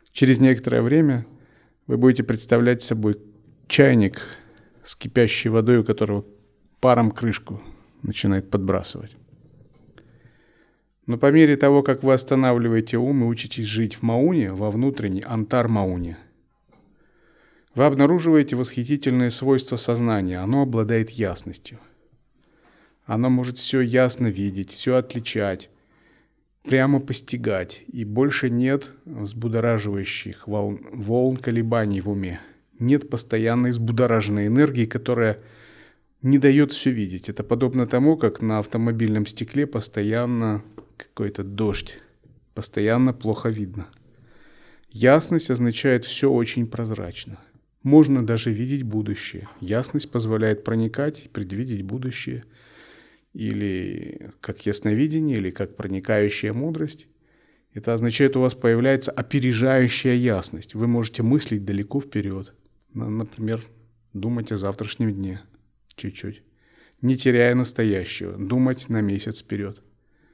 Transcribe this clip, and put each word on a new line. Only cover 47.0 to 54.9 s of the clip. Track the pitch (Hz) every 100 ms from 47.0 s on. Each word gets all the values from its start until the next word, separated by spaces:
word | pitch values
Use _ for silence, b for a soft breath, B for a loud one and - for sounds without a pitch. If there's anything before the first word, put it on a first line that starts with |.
| 90 - - 98 _ _ _ _
Можно | 131 151 143 135
даже | 113 113 120
видеть | 107 127 139
будущее. | 120 107 104 101 - 92 95 -
Ясность | 92 110 123 147 -
позволяет | 120 113 110 110 104
проникать, | - 113 110 113 147 151 -
предвидеть | - 92 98 127 104
будущее. | 95 120 127 - - 123 - b b b b b b b _
Или | - 107 104 101 92 95 80 82 - - -
как | - - -
ясновидение, | - 107